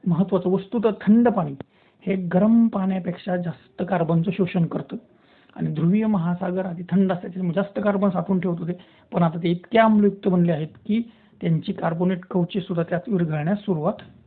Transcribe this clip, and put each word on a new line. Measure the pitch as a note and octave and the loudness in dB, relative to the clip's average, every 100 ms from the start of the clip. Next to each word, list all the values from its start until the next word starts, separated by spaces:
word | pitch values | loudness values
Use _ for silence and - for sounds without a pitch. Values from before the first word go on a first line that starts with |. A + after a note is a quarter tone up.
| G3 | 0
महत्त्वाचं, | D#3+ G3 F#3+ F3+ | 0 2 0 0
वस्तुतः | F#3 - A#3+ A3 | -2 -2 0 0
थंड | G#3+ - A3+ A#3+ | 0 4 6 6
पाणी | G3+ D#3 C#3 - _ _ _ | 2 -4 -8 -14 _ _ _
हे | F#3+ F#3+ | -4 -4
गरम | F3 F3+ G#3+ A#3 A3+ | 0 2 4 6 4
पाण्यापेक्षा | G#3 F#3+ F#3+ F3+ F3 - F3+ | 2 -2 -2 -4 -8 -4 -4
जास्त | E3+ - _ - F#3+ | -4 -8 _ -8 -4
कार्बनचं | F3+ D#3+ E3+ E3 | -2 2 2 0
शोषण | F3 F3+ F3+ E3 | -2 -2 0 0
करतं | - - - _ _ _ _ _ - | -2 -8 -12 _ _ _ _ _ -6
आणि | D#3+ | -4
ध्रुवीय | D#3 E3+ G#3 A3 | 0 2 2 2
महासागर | G3+ E3+ F3 F#3 F3+ F#3 | 0 0 -2 -2 -4 -6
आधी | E3+ F3 | -8 -2
थंड | F#3 F#3+ | 0 2
असते, | F#3 - | 0 -6
त्याच्यामुळे | F3+ F3+ E3 | -6 -2 -2
जास्त | G3+ - | -4 -2
carbon | G#3 G3+ G3+ | -2 2 0
साठवून | F3+ F3 F#3 | 0 0 0
ठेवत | F3+ E3+ | 0 -4
होते, | E3+ F3+ - _ _ | -6 -10 -14 _ _
पण | F#3 | 0
आता | E3+ E3 | 0 0
ते | E3+ | -2
इतके | F3 - A3+ | -2 0 4
आम्लयुक्त | A3 G#3+ G3+ G3 G3+ | 6 6 4 2 0
बनले | F3+ E3+ | 2 2
आहेत | D3+ D#3 - - | 0 -4 -10 -4
की | A3 A3+ _ _ _ | -2 -4 _ _ _
त्यांची | F3 D#3+ - | 0 0 -2
carbonate | F#3+ E3+ E3+ F3+ F3+ - | -4 -4 0 -2 -2 -2
कवचे | F#3 E3+ G3+ | -2 0 -4
सुद्धा | - E3+ E3 | -4 -4 -2
त्यात | E3+ G#3 | -4 -2
विरघळण्यास | F#3+ E3+ D#3 D3+ G#3 | -2 0 -2 -2 -4
सुरुवात | G#3 E3 D#3+ - - - | -2 -2 -2 -4 -14 -20